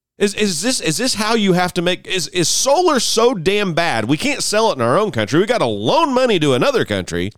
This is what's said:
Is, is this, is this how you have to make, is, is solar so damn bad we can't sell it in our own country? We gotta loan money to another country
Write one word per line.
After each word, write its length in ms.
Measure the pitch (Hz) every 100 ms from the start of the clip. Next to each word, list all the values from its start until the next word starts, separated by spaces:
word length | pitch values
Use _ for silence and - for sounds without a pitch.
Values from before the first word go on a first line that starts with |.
| _ -
Is, 140 | 208 202
is 260 | 208 156
this, 180 | 220 254
is 180 | 165 156
this 180 | 247 196
how 180 | 214
you 200 | 233 202
have 200 | 175 180
to 80 | 180
make, 240 | 175 180 -
is, 200 | 185 -
is 200 | 180 160
solar 520 | - 254 302 359 277
so 340 | - 214 240
damn 400 | 226 156 202 202
bad 320 | 160 170 117 107
we 120 | 151
can't 260 | 269 240
sell 260 | - 208 220
it 40 | 139
in 60 |
our 140 | 117 156
own 120 | 214
country? 300 | 117 104 147
We 80 | 208
gotta 180 | 233 131
loan 480 | 101 113 269 320
money 240 | 247 254 190
to 140 | 151
another 320 | 123 - 240 151
country 460 | 101 87 85 92